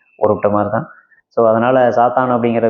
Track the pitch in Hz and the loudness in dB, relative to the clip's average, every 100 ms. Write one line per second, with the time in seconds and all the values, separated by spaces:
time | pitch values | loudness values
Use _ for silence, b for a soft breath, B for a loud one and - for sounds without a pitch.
0 | _ - 107 104 104 104 101 113 165 b | _ -4 -2 0 0 0 -2 -4 -8 b
1 | b b b - 113 113 120 131 123 113 | b b b 0 2 2 2 2 2 2
2 | 120 123 127 120 117 113 113 | 0 0 -2 0 -2 -2 -2